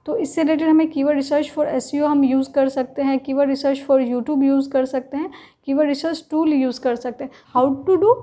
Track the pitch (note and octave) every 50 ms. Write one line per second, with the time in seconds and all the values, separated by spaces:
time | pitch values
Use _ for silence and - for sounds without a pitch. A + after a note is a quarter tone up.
0 | - D4+ D4+ - D4+ C4+ - E4 D#4+ D4 D#4+ D4 E4 D#4+ D#4 D#4+ D#4+ D#4+ - C#4
1 | C#4 D4 D4+ C#4+ C4+ C#4 D4 D4 D4 C#4+ - D4+ D4+ - C4+ C4 - - C#4+ C#4+
2 | D4 D4+ D4+ C#4+ C#4 B3+ C4 C4+ C4+ C4 - C#4+ C4+ C4+ C4+ C4 B3+ B3+ - C#4
3 | C#4 C4+ C4+ C4 C4+ C#4 C4+ C#4 C#4+ C#4 C4+ C4+ C#4 C#4 C#4 C#4 C#4 - C#4 C4+
4 | C4 A#3+ B3 B3 A#3 D4 D4+ C4+ C#4 C4+ C#4 C4+ C4+ C#4 - C4 C4 C4 C4 B3+
5 | C4 - C#4+ C#4+ E4 E4 - - - - _ _ - C#4 C#4 C#4+ D4+ C#4+ C#4+ C#4
6 | D#4+ E4 D#4+ D#4+ - - D4+ D#4 D#4+ D#4 D4+ C4+ C4 B3+ A#3+ - - B3+ A#3 A#3
7 | - B3 A#3 - - C4+ - - - _ - B3+ B3+ C#4+ C4+ C4+ - F#4+ F#4+ D#4+
8 | F#4+ A4 B4 A#4+